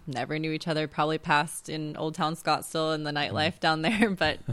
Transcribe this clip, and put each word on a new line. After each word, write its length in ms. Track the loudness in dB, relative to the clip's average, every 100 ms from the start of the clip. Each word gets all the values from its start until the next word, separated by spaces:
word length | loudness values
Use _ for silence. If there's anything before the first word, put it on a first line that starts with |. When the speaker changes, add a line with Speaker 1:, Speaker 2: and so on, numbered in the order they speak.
| -6
Speaker 1:
never 320 | -6 -4 -2
knew 140 | -2
each 160 | -2 -2
other, 200 | 0 0
probably 300 | 0 0 0
passed 500 | 2 2 2 -4 -8
in 300 | -6 -6 -4
Old 160 | -4
Town 220 | 0 -2 0
Scottsdale 580 | 0 0 0 -2 0
and 140 | 0 -2
the 40 |
nightlife 420 | -2 0 0 0
Speaker 2:
Mm-hmm. 60 | 2
Speaker 1:
down 200 | 2 2
there, 280 | 2 2 2
<laughs> 20 |
but 260 | 2 0 0 -4